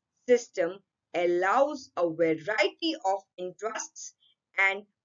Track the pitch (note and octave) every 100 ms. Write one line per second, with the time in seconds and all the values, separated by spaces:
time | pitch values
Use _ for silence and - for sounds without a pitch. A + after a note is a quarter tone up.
0 | _ _ - A#3+ - - E3+ G3 _ _
1 | _ E3 F3 F3 F#3 A#3+ C#4+ C#4+ - -
2 | F3 D#3 E3 D#3 D#3 B3 F#4 - E4 D#4
3 | F#3+ G3 - - F3+ - G#3+ F4 - -
4 | - - _ _ _ F#3 F#3+ G3 G#3 _